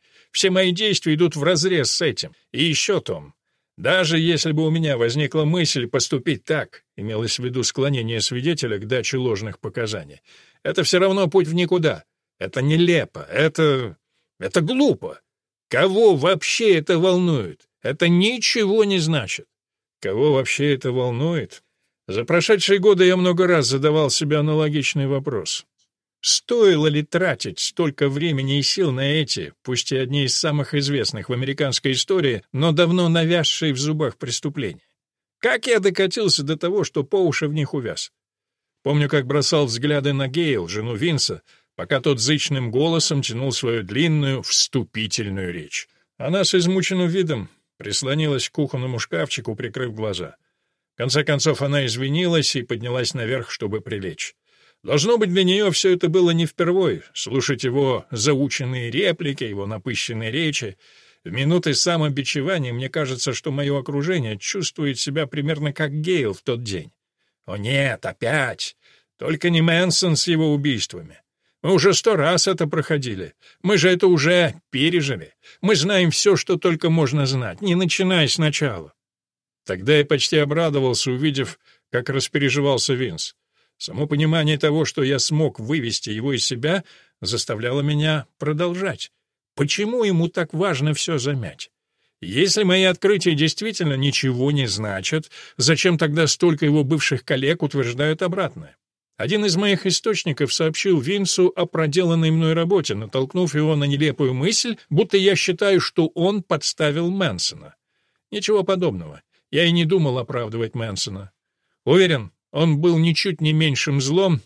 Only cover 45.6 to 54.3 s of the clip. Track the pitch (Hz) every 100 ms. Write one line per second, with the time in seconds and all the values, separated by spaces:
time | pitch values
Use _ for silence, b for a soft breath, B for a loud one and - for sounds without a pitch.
45.6 | 73 - - _ _ - 131 185 185 190
46.6 | 170 190 175 190 175 180 170 131 92 _
47.6 | _ _ 101 101 131 147 151 135 - -
48.6 | 143 135 127 120 - 165 156 - 117 107
49.6 | 120 123 127 110 110 90 82 - _ _
50.6 | _ _ _ - 123 147 147 143 156 143
51.6 | 139 143 131 113 135 151 180 165 143 139
52.6 | 120 120 120 127 120 131 113 131 117 -
53.6 | 107 107 - 107 95 78 -